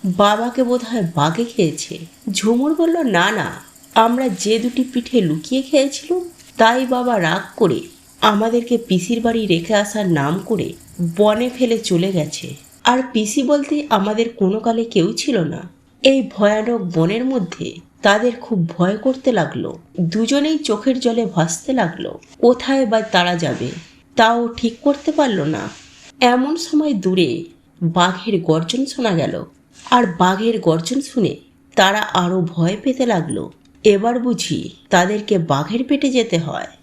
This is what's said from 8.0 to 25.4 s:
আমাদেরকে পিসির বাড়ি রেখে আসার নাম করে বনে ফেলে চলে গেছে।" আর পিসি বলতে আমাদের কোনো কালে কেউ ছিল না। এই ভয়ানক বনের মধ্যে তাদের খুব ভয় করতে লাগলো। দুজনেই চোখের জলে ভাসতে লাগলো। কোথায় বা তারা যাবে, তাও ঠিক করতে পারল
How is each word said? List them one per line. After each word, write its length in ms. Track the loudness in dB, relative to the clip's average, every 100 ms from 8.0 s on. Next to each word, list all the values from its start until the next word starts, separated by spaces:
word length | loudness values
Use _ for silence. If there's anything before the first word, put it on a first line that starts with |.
| -20 -2
আমাদেরকে 580 | 0 2 2 0 0 -2
পিসির 420 | 2 -2 0 -2
বাড়ি 260 | 0 0 0
রেখে 280 | 0 2
আসার 340 | 0 0 -2 0
নাম 320 | 0 0 -2 -2
করে 260 | -4 -4 -10 -20 -6 -6 2
বনে 340 | 2 4 -2
ফেলে 280 | 0 0 0
চলে 340 | 0 0 2
গেছে।" 580 | 0 -2 -6 -12 -16 -20 -4
আর 180 | 0 0 0
পিসি 300 | -2 -2 -2
বলতে 440 | 0 0 0 -4 0
আমাদের 380 | 0 0 -2 -2
কোনো 320 | 0 0 0
কালে 240 | -2 -2
কেউ 280 | 0 0 0
ছিল 280 | -2 -2 0
না। 280 | -2 -6 -12 -20 _ _
এই 280 | 4 4 0 0
ভয়ানক 440 | 2 2 -2 -2 -2
বনের 300 | 0 0 0
মধ্যে 500 | -2 -2 -4 -6 -10 -12 -20 _
তাদের 300 | 2 4 2 -2
খুব 320 | -4 -2 -2
ভয় 280 | 0 0 2
করতে 360 | -2 0 0
লাগলো। 460 | 0 0 -4 -8 -10 -14 -4
দুজনেই 580 | -2 0 0 2 2 -2
চোখের 420 | -2 -2 0 0
জলে 260 | 0 0 -2
ভাসতে 460 | 0 -2 -2 -4
লাগলো। 460 | 0 0 -4 -10 -10 -18 2
কোথায় 480 | 2 4 2 0 2
বা 160 | 0
তারা 320 | 2 0 2
যাবে, 340 | 0 -2 -2 -6 -8 -18 -20 _ 4
তাও 320 | 4 4 -2
ঠিক 320 | -2 -4 0
করতে 320 | 0 0 -2
পারল 280 | 0 2 2